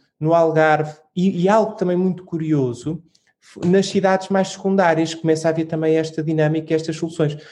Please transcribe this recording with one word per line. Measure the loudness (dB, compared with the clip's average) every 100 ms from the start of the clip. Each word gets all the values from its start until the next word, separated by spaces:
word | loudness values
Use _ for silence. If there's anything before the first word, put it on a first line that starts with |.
| _ _
no | 0
Algarve, | 2 4 4 4 2 0 -8 _
e, | -2 -2 0
e | 2
algo | 2 2
também | -2 -2 0
muito | 0 -4
curioso, | -8 -6 -2 0 0 -4 -8 -10 -12 _ _ _
f-, | _ -4 2
nas | 2 2
cidades | 0 2 0 0
mais | -2 -2
secundárias | -4 -2 2 2 2 -2
começa | -2 -2 0 0
a |
haver | -2 -4
também | -2 0 0
esta | 0 -4
dinâmica | -4 0 0 0 -2
e | -2
estas | -2 -6
soluções. | -6 -2 -2 -2 -12